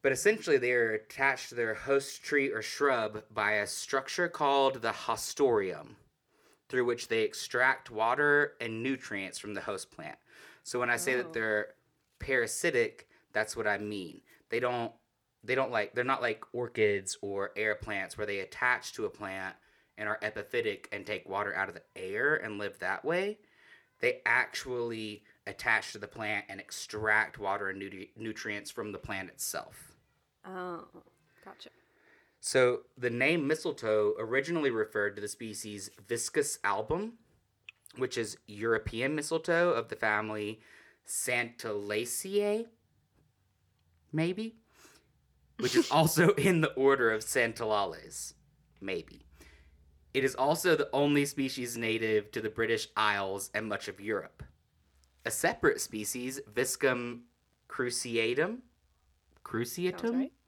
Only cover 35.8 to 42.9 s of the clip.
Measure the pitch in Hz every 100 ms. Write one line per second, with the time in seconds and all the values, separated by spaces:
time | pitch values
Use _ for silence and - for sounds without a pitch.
35.8 | 98 - - 117 - 151 143 - 101 101
36.8 | 110 165 214 - _ _ _ _ - _
37.8 | - 120 123 - 107 - - 104 113 117
38.8 | - 113 131 151 143 160 160 170 175 120
39.8 | - - 110 104 107 107 104 110 - -
40.8 | - _ - - - 120 117 - 117 104
41.8 | 101 104 120 - 190 202 208 214 226 _
42.8 | _